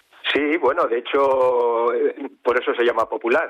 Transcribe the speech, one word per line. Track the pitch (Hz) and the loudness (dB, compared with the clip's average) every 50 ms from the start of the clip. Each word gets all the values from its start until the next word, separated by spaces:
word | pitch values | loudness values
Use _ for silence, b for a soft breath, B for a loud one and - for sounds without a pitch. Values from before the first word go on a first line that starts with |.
| _ _ _ - - - | _ _ _ -10 -8 -4
Sí, | - 135 147 143 151 160 | -2 -2 0 0 -2 0
bueno, | 135 123 151 170 156 | 0 0 0 0 0
de | 123 117 123 | 0 -2 -4
hecho, | 120 - - 139 139 135 135 131 127 127 123 120 120 120 117 117 117 120 | -4 -2 0 0 2 2 2 2 2 2 2 2 0 0 0 0 0 0
eh, | 120 120 147 135 - - 139 127 - _ _ | 0 0 0 0 -2 -4 -10 -12 -12 _ _
por | 127 120 123 | 0 0 0
eso | - 147 127 | 0 -2 0
se | 120 120 | 2 2
llama | 120 117 113 110 - | 2 2 2 0 -2
popular. | 113 110 - 117 123 156 165 127 | -4 -4 -2 0 0 0 0 -2